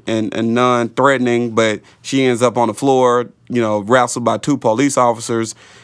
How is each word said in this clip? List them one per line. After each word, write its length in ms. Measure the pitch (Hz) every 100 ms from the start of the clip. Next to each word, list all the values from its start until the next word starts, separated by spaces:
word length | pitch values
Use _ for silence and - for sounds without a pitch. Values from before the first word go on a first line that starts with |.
| -
and, 260 | 110 110
and 200 | - 113
non-threatening, 960 | 117 123 123 117 117 135 131 123 120 120
but 260 | 113 113 104 - _
she 240 | - 135
ends 160 | 131 120
up 160 | 123 113
on 120 | 113
the 60 |
floor, 540 | 104 139 131 127 120 120 - -
you 100 | 120
know, 200 | 110 107
wrestled 440 | 101 127 - -
by 140 | 117 110
two 180 | - 139
police 400 | 120 110 139 135
officers. 580 | 123 113 113 117 110 - - -